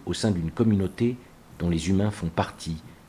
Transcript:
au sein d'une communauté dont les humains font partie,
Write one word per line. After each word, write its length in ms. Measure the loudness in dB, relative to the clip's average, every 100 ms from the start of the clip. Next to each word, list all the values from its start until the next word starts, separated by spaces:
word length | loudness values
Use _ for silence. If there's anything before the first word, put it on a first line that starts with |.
| -6
au 80 |
sein 180 | -2 0
d'une 200 | 0 -2
communauté 680 | 0 4 4 2 0 -2 -2 -12 -20 -20 -4
dont 120 | 0
les 200 | 0 2
humains 220 | 2 2
font 180 | 0 -4
partie, 520 | -2 -4 -4 -10 -10 -10 -20